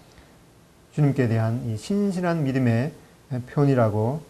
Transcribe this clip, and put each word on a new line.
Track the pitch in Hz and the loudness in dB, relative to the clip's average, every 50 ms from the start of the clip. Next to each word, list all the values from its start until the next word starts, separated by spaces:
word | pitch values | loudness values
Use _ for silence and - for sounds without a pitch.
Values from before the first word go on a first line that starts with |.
| - - - - - - - - - - - - - _ _ _ _ _ | -20 -20 -20 -20 -20 -20 -20 -20 -20 -20 -20 -20 -20 _ _ _ _ _
주님께 | - 147 151 143 131 135 123 107 | -2 0 2 2 2 2 0 2
대한 | 113 113 113 113 117 131 139 | 2 0 0 0 -2 -4 -4
이 | 117 110 | -6 -8
신실한 | 107 - - 202 202 202 202 180 180 180 175 170 165 143 | -6 -4 -4 -2 0 0 -2 -2 -2 -2 -2 -2 0 -2
믿음의 | 135 127 135 127 117 113 113 131 160 - - - - - - _ - 127 123 123 | -2 0 0 2 2 2 0 0 -4 -6 -12 -20 -20 -20 -20 _ -10 -8 -8 -8
표현이라고, | - - 151 143 139 135 123 117 107 101 107 110 120 147 160 - | -4 0 2 2 4 4 4 2 2 2 0 0 -2 -2 -6 -8